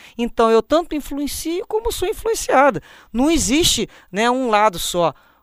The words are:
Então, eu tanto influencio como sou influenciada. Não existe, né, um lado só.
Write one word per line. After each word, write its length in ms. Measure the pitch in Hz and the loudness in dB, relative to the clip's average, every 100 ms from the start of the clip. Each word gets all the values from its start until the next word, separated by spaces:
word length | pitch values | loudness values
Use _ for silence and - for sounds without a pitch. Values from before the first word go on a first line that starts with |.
| - - | -14 -6
Então, 320 | 233 - 226 | -4 2 4
eu 120 | 226 | 4
tanto 340 | 220 311 349 302 | 2 0 0 -6
influencio 680 | - 285 285 - 320 349 - | -6 -6 -6 -6 -6 -6 -4
como 240 | 427 466 | -4 -4
sou 160 | - 359 | -4 -4
influenciada. 760 | 415 440 453 - 262 277 170 - - _ | -4 -4 -4 0 2 2 0 -8 -20 _
Não 160 | 220 285 | -2 0
existe, 580 | 330 185 294 - - 185 - _ | 2 2 2 2 0 -4 -8 _
né, 180 | 180 233 | -2 0
um 200 | 254 247 | 0 2
lado 300 | 208 214 170 | 2 2 0
só. 340 | - 175 165 - _ _ | -4 0 0 -2 _ _